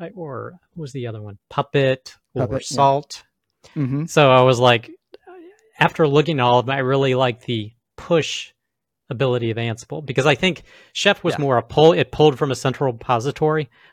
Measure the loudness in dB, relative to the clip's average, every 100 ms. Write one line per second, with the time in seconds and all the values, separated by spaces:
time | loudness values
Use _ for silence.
0 | -16 -14 -14 -12 -14 -18 _ -16 -12 -10
1 | -10 -10 -14 -18 _ -6 -2 0 0 -2
2 | -8 -20 _ -6 -4 -4 -6 0 2 2
3 | -4 -18 _ _ _ _ _ -6 -4 -4
4 | -2 2 6 6 6 4 4 2 -2 -20
5 | _ -20 -20 -20 -20 _ _ -2 -2 2
6 | 2 2 0 0 2 2 0 -4 -2 0
7 | 0 0 -2 -4 -6 -8 -8 -14 _ -12
8 | -2 -2 -2 -8 -14 _ _ _ _ _
9 | -12 -4 -2 -2 -4 -4 -6 -8 -10 -14
10 | -4 2 4 4 0 -4 -12 -20 _ -4
11 | -2 0 -2 -2 0 0 0 4 6 6
12 | 0 2 2 2 -4 -4 -4 -2 -4 -4
13 | -4 -2 -2 -4 -2 -2 -6 _ _